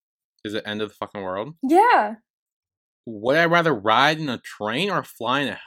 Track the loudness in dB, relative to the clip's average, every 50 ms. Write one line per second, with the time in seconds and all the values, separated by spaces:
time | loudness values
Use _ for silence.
0 | _ _ _ _ _ _ _ _ -10 -8 -8 -8 -6 -6 -6 -6 -6 -8 -8 -10
1 | -14 -12 -10 -10 -8 -6 -6 -6 -8 -10 -10 _ -2 2 4 4 4 4 4 2
2 | 2 -2 -6 -12 _ _ _ _ _ _ _ _ _ _ _ _ _ _ _ _
3 | -16 -14 -10 -4 0 2 4 4 4 4 4 4 4 2 0 0 2 2 4 6
4 | 4 4 2 0 -4 -6 -6 -8 -10 -14 -12 -8 -6 -4 -2 -2 -2 -4 -4 -6
5 | -6 -8 -10 -8 -4 -2 -2 -2 -2 -4 -6 -8 -10